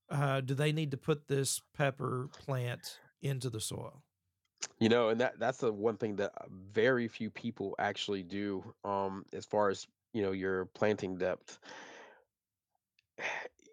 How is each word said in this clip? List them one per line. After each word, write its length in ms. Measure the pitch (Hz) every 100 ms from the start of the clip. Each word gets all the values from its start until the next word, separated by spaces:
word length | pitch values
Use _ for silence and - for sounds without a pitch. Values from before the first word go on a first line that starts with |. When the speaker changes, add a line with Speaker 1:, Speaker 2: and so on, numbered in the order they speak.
| _
Speaker 1:
uh, 320 | 143 143 135
do 120 | 131
they 180 | 139 151
need 180 | 151 151
to 60 | 135
put 300 | - 151 -
this 340 | 139 135 - -
pepper 560 | - 143 131 127 127 127 -
plant 640 | - 131 123 120 - - - _
into 280 | 139 131 127
the 120 | 110
soil? 420 | - - - - _ _ _ _ _ _ - -
Speaker 2:
You 100 | 110
know, 200 | 120 113
and 120 | 113
that, 180 | 127 -
that's 200 | 117 131
the 120 | 123
one 240 | 104 110 104
thing 200 | 110 101
that, 140 | 101 -
uh, 100 | -
very 580 | 92 95 107 117 127 117
few 220 | - 110
people 460 | - 120 - 98 -
actually 440 | 104 104 - 101
do, 500 | 87 101 101 95 92 -
um, 420 | 101 98 98 95 -
as 120 | - -
far 240 | 107 104
as, 180 | 95 - _ _
you 80 | 113
know, 100 | 98
your 340 | 95 95 95 92
planting 520 | - 107 107 95 92
depth. 420 | 92 87 - - - - - - - - _ _ _ _ _ _ _ _ _ -
<sighs> 60 | - - - - _